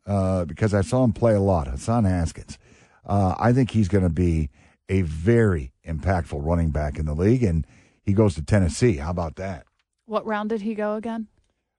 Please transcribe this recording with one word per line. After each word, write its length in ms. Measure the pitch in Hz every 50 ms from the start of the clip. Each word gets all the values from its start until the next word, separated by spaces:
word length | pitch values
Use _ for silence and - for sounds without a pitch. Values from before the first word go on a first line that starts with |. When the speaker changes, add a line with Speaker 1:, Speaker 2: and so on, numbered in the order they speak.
| _
Speaker 1:
uh, 400 | 95 101 98 95 92 95 92 87
because 300 | 76 80 - 110 107 98
I 60 | 101
saw 220 | 95 - 127 131 131
him 100 | 117 -
play 200 | - 120 117 107
a 80 | 101
lot, 260 | 98 98 92 82 71 64
Hassan 360 | 65 - - - 117 120 107
Haskins. 560 | 92 90 87 85 - - - - - - - _ _ _ _ _ _ _ _ -
Uh, 300 | - 101 101 98 92 - -
I 140 | - 117 123
think 180 | 135 131 -
he's 160 | - 110 104 85
gonna 220 | 101 98 92 87
be 420 | 78 85 90 87 80 80 76 71 - _ _ _ _ _ _ -
a 140 | 98 95
very 720 | 92 78 78 80 82 110 120 117 113 104 90 76 67 65 - _ _ 73
impactful 580 | 78 76 71 90 95 87 - - 76 71 73
running 240 | 80 87 85 82 80
back 300 | 73 76 76 73 69 78
in 80 | 78 76
the 80 | 73
league, 260 | 78 92 107 123 131
and 240 | 120 92 82 80 73 - _ _ _ _ _ _ _
he 60 | -
goes 240 | 98 104 110 101 -
to 60 | -
Tennessee. 560 | 76 - 110 101 92 80 - - 127 123 92 69
How 140 | 71 78
about 260 | 87 90 85 80 - -
that? 280 | 92 95 92 67 - _ _ _ _ _ _ _ _
Speaker 2:
What 200 | - 214 208 -
round 240 | 220 214 208 214 208
did 120 | 233 220
he 140 | 196 226 220
go 200 | 208 208 208 214
again? 320 | 220 214 233 226 226 220 - _ _ _ _ _ _ _ _ _